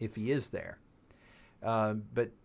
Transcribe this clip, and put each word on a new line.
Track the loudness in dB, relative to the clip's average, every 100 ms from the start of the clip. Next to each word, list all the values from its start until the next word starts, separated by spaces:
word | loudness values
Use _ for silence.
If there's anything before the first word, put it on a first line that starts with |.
if | -6 -2
he | 0
is | 0 0
there. | -6 -8 -12 -18 -20 _ -20 -20 -20 -20 -6
Um, | 0 2 4 0 -2
but, | 0 0 -2